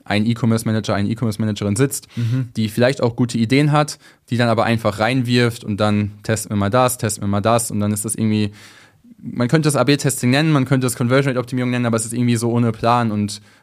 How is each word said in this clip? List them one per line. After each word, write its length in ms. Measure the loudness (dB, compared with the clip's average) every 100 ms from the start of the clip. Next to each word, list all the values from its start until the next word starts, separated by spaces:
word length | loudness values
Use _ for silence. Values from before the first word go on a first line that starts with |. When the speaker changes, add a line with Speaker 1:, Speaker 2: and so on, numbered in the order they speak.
| -4
Speaker 1:
ein 180 | -2
E-Commerce-Manager, 720 | 0 0 0 0 0 -2 -2
eine 160 | -2 -2
E-Commerce-Managerin 640 | -2 -4 -2 -4 -2 -2 0
sitzt, 320 | 0 -2 -10 -6
Speaker 2:
Mhm. 320 | -2 -2 -4 -4
Speaker 1:
die 140 | -4
vielleicht 320 | 2 0 2
auch 140 | -2 0
gute 200 | -2 0
Ideen 340 | 2 2 4
hat, 280 | 2 0 -4 -18 _ -6
die 80 | 0
dann 100 | 2
aber 160 | 2
einfach 340 | 2 0 0 0
reinwirft 640 | 0 0 2 2 2 0
und 160 | -6 -2
dann 340 | 0 0 -2 -6
testen 280 | -4 -4 -2
wir 60 | -2
mal 140 | 0
das, 260 | 2 2 0
testen 260 | -4 -4
wir 60 | -2
mal 140 | 0
das 280 | 2 0 0
und 100 | -2
dann 120 | -2
ist 140 | -2 -4
das 80 |
irgendwie, 380 | -2 0 0 -2 -6 -20 -20 -20 _ -20 -18
man 280 | -10 -4 0
könnte 200 | 2 2
es 80 | 2
A-B-Testing 540 | 2 2 0 0 0
nennen, 220 | 2 2
man 120 | 2
könnte 220 | 2 0 0
es 100 | -2
Conversion-Rate-Optimierung 760 | 2 2 2 -2 -4 -4 -2
nennen, 160 | 0 0
aber 120 | 0
es 80 | -2
ist 80 |
irgendwie 220 | -2 0 2
so 140 | 0
ohne 220 | 0 0
Plan 400 | 0 2 2 2
und 300 | -2 -4 -6 -16 _